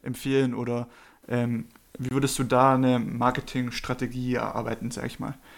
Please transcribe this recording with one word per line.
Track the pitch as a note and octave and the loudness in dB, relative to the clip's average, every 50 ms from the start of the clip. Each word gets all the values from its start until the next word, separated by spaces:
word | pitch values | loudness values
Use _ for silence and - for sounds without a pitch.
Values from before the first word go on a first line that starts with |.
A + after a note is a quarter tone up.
| - | -10
empfehlen | B2+ B2 - - C3+ C3+ C3+ C3+ B2+ A#2+ | -8 -8 -6 -2 2 2 4 4 2 0
oder, | A2 A#2+ A#2 A#2+ A#2+ A#2+ - - - - - - _ _ - | -2 -4 -2 -2 -4 -4 -6 -12 -20 -20 -20 -20 _ _ -2
ähm, | A#2+ A#2+ A#2+ A#2 A#2+ A2+ A2+ - - - _ _ - - | 0 0 0 0 0 -2 -4 -8 -14 -20 _ _ -12 -8
wie | B2 B2+ | -4 -2
würdest | C3 C#3 C#3 C3+ - - | 0 0 0 0 0 0
du | C3 | 0
da | A2+ C3 B2+ C3 C3+ C3 | 2 4 6 6 8 6
eine | B2+ C3 B2+ B2+ A#2+ | 6 6 4 4 4
Marketingstrategie | A2+ G#2+ A#2+ A#2 A#2+ B2 B2 - - - - C3 B2 A#2+ A#2 - - - B2+ - C3 A#2+ A#2+ B2+ B2 B2 B2 | 2 -2 -2 0 2 2 0 0 -4 -6 -4 -4 -4 -4 -6 -6 -6 -6 -4 -4 -4 -4 -4 -4 -2 -2 -2
erarbeiten, | A#2 A2+ A2 - A2+ A2+ A#2 A2+ - - A#2 | 0 -2 -2 -4 -4 -4 -4 -4 -4 -6 -8
sag | - - - | -6 -6 -6
ich | A#2+ - - | -8 -6 -6
mal? | - - C3+ - - - - | -8 -8 -8 -10 -14 -20 -20